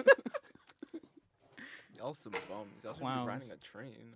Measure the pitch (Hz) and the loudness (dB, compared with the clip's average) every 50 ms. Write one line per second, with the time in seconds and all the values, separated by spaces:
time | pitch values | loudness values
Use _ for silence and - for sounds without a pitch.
0 | 254 - 539 - - - - 587 - - - - - - - _ - - - 330 | 12 10 10 10 8 0 -6 -6 -8 -10 -20 -20 -20 -20 -20 _ -14 -12 -12 -12
1 | - - - - - _ _ _ - - - - - - - - - - - - | -12 -14 -20 -20 -20 _ _ _ -20 -20 -18 -16 -14 -14 -14 -16 -18 -18 -12 -8
2 | 107 131 156 - - 117 101 92 - - 95 104 107 101 98 - - 107 110 - | -6 -6 -6 -6 -8 -6 -6 -6 -4 -6 -6 -8 -8 -10 -12 -12 -10 -10 -6 -4
3 | 139 127 131 127 123 120 104 131 139 117 92 - - - - 101 120 135 110 113 | 0 0 2 2 0 0 -2 -4 -4 -8 -12 -14 -14 -14 -14 -12 -12 -12 -14 -16
4 | 113 117 117 | -18 -18 -20